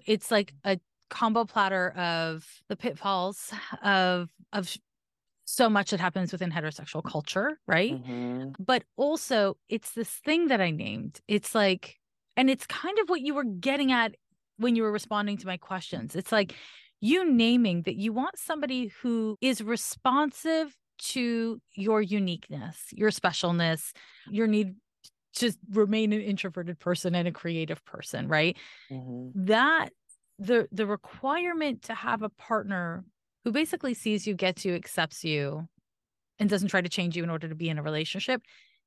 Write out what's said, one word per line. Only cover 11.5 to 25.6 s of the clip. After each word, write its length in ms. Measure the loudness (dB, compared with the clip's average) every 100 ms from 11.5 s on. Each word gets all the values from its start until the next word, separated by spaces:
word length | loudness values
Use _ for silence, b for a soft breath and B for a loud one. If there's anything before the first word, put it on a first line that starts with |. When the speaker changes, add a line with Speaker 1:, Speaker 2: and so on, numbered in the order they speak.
Speaker 1:
like, 440 | 2 4 2 -4 -20 _ _ _ 2
and 120 | 2
it's 160 | 2 -2
kind 300 | -8 -2 0
of 100 | 2
what 120 | 0
you 120 | 0 -2
were 80 |
getting 480 | -2 -2 0 2 4
at 240 | 4 2 -2 _ _ _ -2
when 180 | 2 4
you 80 |
were 80 | 2
responding 460 | 0 -2 -2 0 -4
to 80 | -6
my 100 | -8
questions. 580 | -6 -8 -6 -8 -6 -6
It's 160 | 0
like 240 | 2 2 B B B B B
you 280 | 2 4 6
naming 540 | 6 6 6 4 2
that 120 | -2 -2
you 180 | -2
want 260 | -2 -4 -4
somebody 480 | -6 -4 -2 -2 -4 -4
who 360 | -2 0 -2 0
is 200 | 0 0
responsive 1120 | -2 -4 -4 -2 2 4 2 0 0 0 0 -6 _ -12
to 600 | -6 -2 0 0 -2 -4 -10 -4
your 260 | 0 2
uniqueness, 840 | 2 0 0 -2 -6 -10 -10 -12 -12
your 180 | 0 2
specialness, 800 | 2 0 0 0 2 2 0 -4 -14 B B B
your 160 | 0 2
need 280 | 4 2 -4 _ _ -20 _ _ -2
to 160 | 0 -2